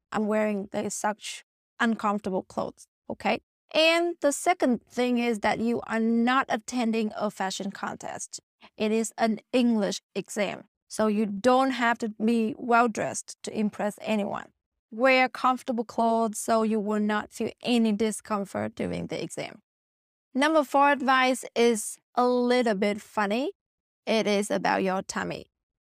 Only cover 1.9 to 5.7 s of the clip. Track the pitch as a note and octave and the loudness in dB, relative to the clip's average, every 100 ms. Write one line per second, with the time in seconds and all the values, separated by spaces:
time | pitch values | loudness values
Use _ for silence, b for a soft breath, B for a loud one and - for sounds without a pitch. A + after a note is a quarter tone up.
1.9 | A3 G#3 G#3 G3+ F#3 - - - - - | 0 -2 -2 -2 -4 -4 -6 -8 -10 -20
2.9 | _ - - F#3+ A#3+ - _ _ - D#4+ | _ -12 -6 -2 -2 -4 _ _ 2 4
3.9 | E4+ F4 E4+ C#4+ C#4+ F4 F4+ D4 A#3 - | 4 0 0 0 0 0 2 2 0 -2
4.9 | - B3 A#3+ A#3+ A3 G#3+ - A#3 | -2 0 2 0 0 0 0 0